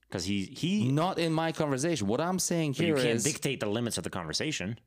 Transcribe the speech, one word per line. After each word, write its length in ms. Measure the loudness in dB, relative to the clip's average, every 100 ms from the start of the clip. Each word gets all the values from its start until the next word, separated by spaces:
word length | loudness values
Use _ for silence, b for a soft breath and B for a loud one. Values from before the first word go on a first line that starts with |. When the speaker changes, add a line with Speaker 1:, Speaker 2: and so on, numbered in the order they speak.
| _
Speaker 1:
'cause 160 | -4
he, 200 | 0 -2
he 440 | -2 -4 0 2 2
Speaker 2:
Not 280 | 2 0 0
in 140 | 0
my 180 | 2 0
conversation. 560 | 0 0 0 0 0 0
What 140 | 0
I'm 180 | 0 0
saying 340 | 0 0 0
Speaker 1:
But 140 | 2 2
you 80 |
Speaker 2:
here 80 | 4
Speaker 1:
can't 120 | 4 2
Speaker 2:
is 80 |
Speaker 1:
dictate 340 | 0 0 -4 -2
the 80 | 0
limits 300 | 0 0 -2
of 60 |
the 60 | -4
conversation. 680 | -6 -4 -2 -2 -2 -4 -6